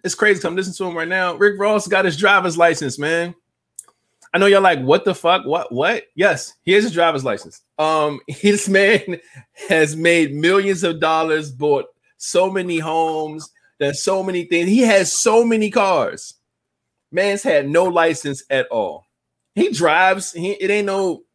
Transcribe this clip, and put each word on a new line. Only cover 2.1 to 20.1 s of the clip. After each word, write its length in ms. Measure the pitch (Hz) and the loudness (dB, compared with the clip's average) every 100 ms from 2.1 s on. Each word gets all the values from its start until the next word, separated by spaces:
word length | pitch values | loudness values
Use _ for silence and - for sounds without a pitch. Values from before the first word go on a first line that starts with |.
| 147 | 0
driver's 400 | 196 196 180 165 | 2 4 2 2
license, 420 | 170 160 143 135 | 2 2 -4 -6
man. 340 | 147 165 175 175 _ _ _ - - _ _ _ _ | -4 -2 -4 -10 _ _ _ -20 -20 _ _ _ _
I 40 | 175 | 2
know 100 | 196 | 4
y'all 120 | 196 | 6
like, 200 | 190 151 | 4 2
"What 240 | 131 165 196 | 2 2 2
the 100 | 180 | -2
fuck? 300 | - 254 135 | 0 0 0
What, 260 | 165 - | -6 -4
what?" 320 | 120 165 233 - - | -2 -2 -2 -6 0
Yes, 380 | 196 143 - - | 0 0 -6 -8
he 100 | - | 0
has 100 | 196 | 2
his 80 | 226 | 2
driver's 320 | 165 170 147 | 2 2 0
license. 380 | 131 101 82 - _ - | -4 -6 -8 -20 _ -4
Um, 400 | 156 156 151 139 | 0 0 0 -4
<laughs> 40 | - | -12
his 400 | 147 202 202 196 | -2 0 2 2
man 540 | 196 196 220 - 170 _ 131 - - - | 2 4 2 -2 -12 _ -20 -20 -12 -2
has 260 | 165 151 160 | 0 0 0
made 380 | 170 170 151 | 2 2 2
millions 500 | 143 165 196 196 180 | 0 0 0 0 -2
of 160 | 175 160 | -4 -2
dollars, 500 | 160 160 160 156 147 | 0 0 0 -2 -4
bought 360 | 127 147 139 - _ _ - | -4 0 0 -2 _ _ -16
so 340 | - 175 190 | -4 0 0
many 280 | 190 180 165 | 0 -4 -4
homes, 680 | 160 160 160 156 156 156 151 _ _ - | -4 -2 -2 -4 -8 -10 -18 _ _ -6
done 140 | 143 | -4
so 280 | 139 - 190 | -2 -2 -2
many 220 | 190 180 | -2 -6
things. 240 | 170 170 175 | -2 -2 2
He 120 | 226 | 4
has 340 | 233 196 180 | 4 4 2
so 320 | - 233 226 233 | 0 2 4 4
many 260 | 226 214 | 2 0
cars. 640 | 220 196 165 107 - - - _ _ _ _ _ _ _ | 0 2 2 -2 -6 -16 -20 _ _ _ _ _ _ _
Man's 300 | 170 202 202 | -2 -2 -2
had 260 | - 151 139 | 0 0 2
no 160 | 165 185 | 2 2
license 580 | 175 165 151 143 135 - | 2 2 0 -6 -8 -4
at 180 | 135 123 | -2 -2
all. 380 | 117 95 73 _ _ _ _ _ | -2 -4 -6 _ _ _ _ _
He 160 | - 415 | -2 -2
drives. 640 | - 170 160 185 | 2 2 4 2